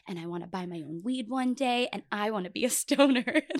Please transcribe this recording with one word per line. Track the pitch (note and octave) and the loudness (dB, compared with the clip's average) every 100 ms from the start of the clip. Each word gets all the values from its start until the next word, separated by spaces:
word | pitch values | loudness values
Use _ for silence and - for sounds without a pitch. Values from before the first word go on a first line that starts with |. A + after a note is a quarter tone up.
| - | -12
and | F3 | -10
I | E3+ | -6
wanna | F3 E3+ | -8 -6
buy | F#3 F3+ | -8 -6
my | E3+ D3 | -8 -8
own | E3 | -8
weed | G#3+ B3+ G#3+ | -4 -4 -4
one | C4 B3+ | -2 0
day | A#3+ B3+ B3 B3 | 0 0 0 0
and | G3 - | -4 -6
I | G#3 G#3 | -2 -2
wanna | G#3+ F3+ | -2 -4
be | - A#3+ | -2 0
a | |
<laughs> | - | 0
stoner." | - C#4+ C#4 B3+ G3+ D#4 - | 2 6 6 6 2 0 0